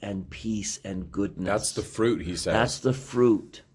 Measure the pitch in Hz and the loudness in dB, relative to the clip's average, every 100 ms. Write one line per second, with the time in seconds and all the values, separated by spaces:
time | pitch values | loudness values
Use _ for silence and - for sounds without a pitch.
0 | 101 98 - - 110 107 98 - 98 92 | -6 -6 -8 -8 -4 -4 -4 -8 -8 -8
1 | - - 101 - 92 107 - - - - | -6 -2 -2 -2 -2 0 -2 -4 -4 0
2 | 117 117 85 85 - 110 123 - 131 131 | 2 2 -2 -4 2 2 2 2 0 0
3 | - 123 123 104 - - - | -2 4 6 6 0 -18 -20